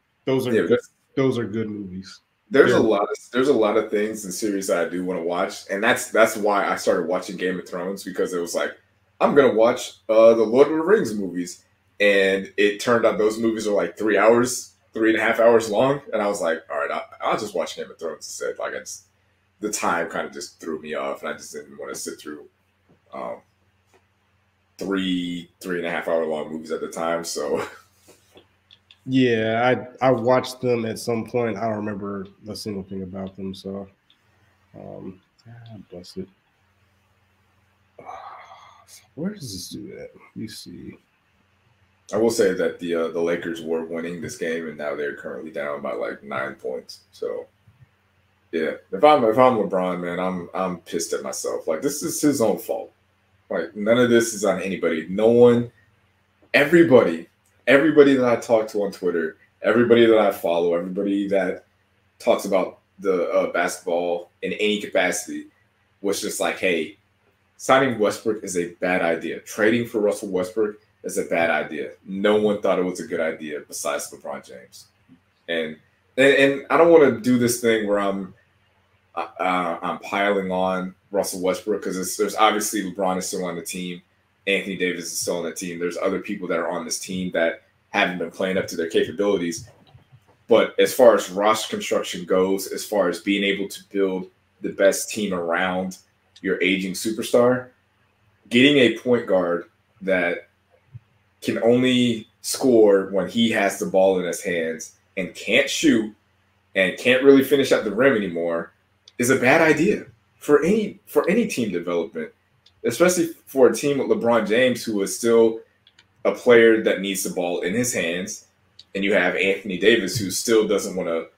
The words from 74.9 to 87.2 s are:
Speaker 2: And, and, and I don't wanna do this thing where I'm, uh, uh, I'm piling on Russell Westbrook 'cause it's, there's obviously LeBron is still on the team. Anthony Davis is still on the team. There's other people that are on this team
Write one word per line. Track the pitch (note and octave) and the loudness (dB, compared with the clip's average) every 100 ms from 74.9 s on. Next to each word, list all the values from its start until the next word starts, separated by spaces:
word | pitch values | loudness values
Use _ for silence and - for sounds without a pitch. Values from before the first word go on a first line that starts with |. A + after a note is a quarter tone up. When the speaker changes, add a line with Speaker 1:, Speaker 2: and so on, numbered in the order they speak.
| _ _ _ _ _ - | _ _ _ _ _ -8
Speaker 2:
And, | E2 D#2+ - _ _ _ - | -6 -6 -10 _ _ _ 2
and, | C#3 | 4
and | C#3 C#3 C#3 - | 6 4 2 0
I | D3 | 4
don't | E3+ | 8
wanna | D#3+ C3+ A2 | 8 6 4
do | A#2 B2 | 2 2
this | A#2+ - | 2 2
thing | A#2 A2 G#2 | 2 2 0
where | G2+ | 0
I'm, | G2 G2 F#2+ - _ _ _ _ _ _ _ | 0 -4 -8 -16 _ _ _ _ _ _ _
uh, | E2+ - - | -10 -10 -4
uh, | F#2 F2+ F2 E2+ | -2 -2 -2 -4
I'm | F2+ D#2+ | -6 -8
piling | - G2+ G2+ G2 F#2+ | -6 -2 0 0 -2
on | F#2 F#2 F#2 F#2 - _ | -2 -2 -2 -6 -12 _
Russell | G2 F#2 F#2+ | -4 -4 -4
Westbrook | F#2 F2+ G#2+ G2 | -4 -2 -4 -4
'cause | F#2+ F#2 | -4 -6
it's, | F#2 - | -6 -4
there's | G2+ | -4
obviously | - G#2+ G#2 G#2 G#2+ | 2 2 2 -2 -4
LeBron | F#2 F2 F#2 F2+ | -6 -4 -4 -4
is | - | -6
still | F#2+ | -6
on | F2+ E2+ | -6 -8
the | |
team. | E2 F#2 F2+ F2+ _ _ _ _ G2 | -10 -10 -10 -12 _ _ _ _ -4
Anthony | F#2+ G2 F2 | -2 -4 -4
Davis | F2+ E2+ E2 | -4 -4 -8
is | - | -8
still | G2+ F2 | -4 -4
on | |
the | E2+ | -6
team. | - F2+ E2+ | -8 -10 -6
There's | F2 E2 | -6 -4
other | F#2+ F2+ | -4 -4
people | G#2+ F#2+ F2 | -6 -8 -4
that | E2+ | -4
are | E2 | -4
on | F2 D#2+ | -6 -6
this | - | -8
team | - F#2 | -8 -6